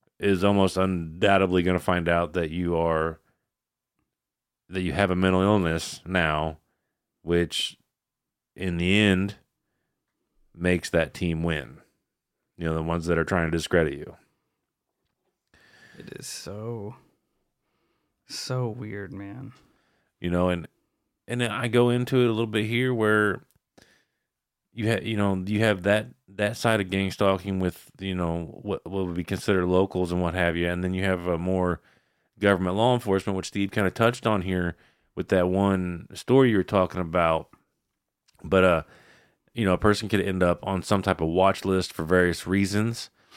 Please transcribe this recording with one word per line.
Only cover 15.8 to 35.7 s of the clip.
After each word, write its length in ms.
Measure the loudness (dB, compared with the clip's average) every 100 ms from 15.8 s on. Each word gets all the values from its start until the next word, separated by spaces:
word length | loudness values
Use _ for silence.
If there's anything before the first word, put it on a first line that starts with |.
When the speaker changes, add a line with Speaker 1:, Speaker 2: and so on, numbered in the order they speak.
| -20 -20
Speaker 2:
It 140 | -18 -16
is 80 | -14
so, 680 | -14 -12 -12 -10 -10 -12 -14 _ _ _ _ _ _ _ _ _ _ _ _ -16
so 400 | -12 -6 -4 -4
weird, 440 | -6 -10 -10 -10
man. 400 | -12 -14 -14 -16 -18 _ _ _ _ _ _
Speaker 1:
You 100 | -2
know, 180 | 0 2
and, 200 | 0 -6 _ _ _ _ _ -8
and 140 | -4
I 260 | -4 -4 0
go 220 | 2 4
into 280 | 2 0 2
it 80 | 2
a 40 |
little 160 | 0 -2
bit 200 | -2 -2
here 260 | -2 -2
where 480 | 0 2 4 2 -2 -8 _ _ _ _ _ _ _ _ _ _ _ _
you 180 | -6 -2
ha-, 120 | -2
you 140 | -2 0
know, 260 | 0 0 -2
you 140 | 0
have 220 | 2 2
that, 260 | 2 0 0 -14 _
that 280 | -4 -4 -2
side 240 | 0 2
of 100 | 0
gang 200 | -2 -2
stalking 480 | 0 2 2 -2 -2
with, 300 | -2 -4 -12 -12
you 160 | -6
know, 440 | -4 -2 -4 -8 -10
what, 240 | -8 -8 -6
what 200 | -6 -4
would 100 | -6
be 80 |
considered 420 | -6 -4 0 0 2
locals 460 | 2 2 -2 -2
and 100 | -2
what 120 | -2
have 220 | 0 0 0
you, 120 | -2
and 140 | -2
then 100 | -4
you 100 | -2
have 220 | -2 -2 -2
a 120 | -4
more 420 | -2 0 0 -4 _ _ _ _ _ 0
government 380 | 2 2 0 2
law 180 | 2
enforcement, 420 | 2 2 0 0 -4
which 100 | -4
Steve 240 | -4 -4
kinda 200 | -2 -2
touched 360 | 2 0 2 -2
on 160 | -2
here 340 | 0 -2 -2 -6 _ _ _
with 140 | -8 0
that 200 | 2 2
one 580 | 2 2